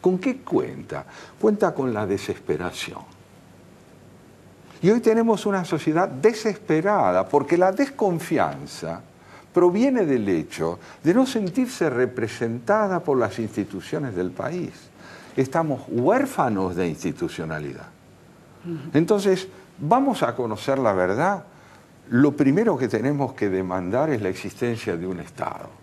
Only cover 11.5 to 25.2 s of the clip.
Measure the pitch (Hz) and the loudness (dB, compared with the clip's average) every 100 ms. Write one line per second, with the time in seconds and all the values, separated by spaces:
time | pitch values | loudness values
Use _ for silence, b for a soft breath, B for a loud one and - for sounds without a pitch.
11.5 | 180 254 - 165 120 123 - 110 - 117 | -2 -2 0 0 2 0 0 -6 -4 -6
12.5 | 117 117 214 208 180 175 135 110 - 110 | -6 0 2 2 -2 0 0 0 -2 -6
13.5 | - 98 98 - 160 139 92 92 - 120 | -4 -6 -6 -8 -6 -6 -4 -6 -4 -8
14.5 | 175 165 - - - B B B - 131 | -6 -10 -12 -20 -20 B B B -2 0
15.5 | 170 165 131 - 120 127 240 269 - 139 | 0 -2 -4 -4 0 2 2 0 0 0
16.5 | 101 95 87 90 76 90 71 82 - 80 | 0 -2 -2 -2 -2 -6 -4 -6 -6 -8
17.5 | 78 73 67 76 - - - - - - | -8 -8 -12 -18 -20 -20 -20 -20 -20 -20
18.5 | - 170 165 139 143 165 208 196 185 - | -18 -12 -10 -2 0 2 2 2 0 -2
19.5 | B B - 147 233 277 214 120 120 120 | B B -10 0 2 2 0 -2 -2 -4
20.5 | 104 - 135 123 95 90 104 170 196 - | -4 -2 2 2 4 2 2 0 -2 -8
21.5 | B B B B B - 120 143 143 139 | B B B B B -2 4 4 4 2
22.5 | 151 226 160 123 107 123 147 131 - 104 | 4 2 2 0 0 0 0 -2 -2 -2
23.5 | 95 92 92 90 113 156 127 98 95 101 | 0 -2 -4 -2 -2 0 0 -2 -4 -8
24.5 | - 120 113 - 85 90 92 | -4 -4 -2 -4 -4 -4 -8